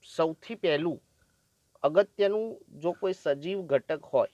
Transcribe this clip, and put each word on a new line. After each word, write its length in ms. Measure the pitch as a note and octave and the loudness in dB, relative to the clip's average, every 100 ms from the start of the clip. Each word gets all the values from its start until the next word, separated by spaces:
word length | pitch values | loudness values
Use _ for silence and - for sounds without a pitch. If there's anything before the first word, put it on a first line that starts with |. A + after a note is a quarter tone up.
| - - | -18 -2
સૌથી 400 | E3 D#3+ - A#3 | -2 -2 -12 -4
પહેલું 480 | F3+ D3 E3+ D#3 _ _ _ _ _ _ _ _ | 0 0 0 -4 _ _ _ _ _ _ _ _
અગત્યનું 760 | C#3 D#3+ G3+ - G3+ G#3+ A3+ - - D3 | 2 4 2 2 0 0 -4 -8 -18 -6
જો 120 | D#3+ | -6
કોઈ 220 | E3+ F#3+ | -2 -4
સજીવ 480 | F3+ - C#3+ D3+ G3 | -2 -2 -2 -2 -6
ઘટક 420 | F3 C#3 - D#3 - | 0 -2 0 -6 0
હોય 220 | C3+ A2 | 0 0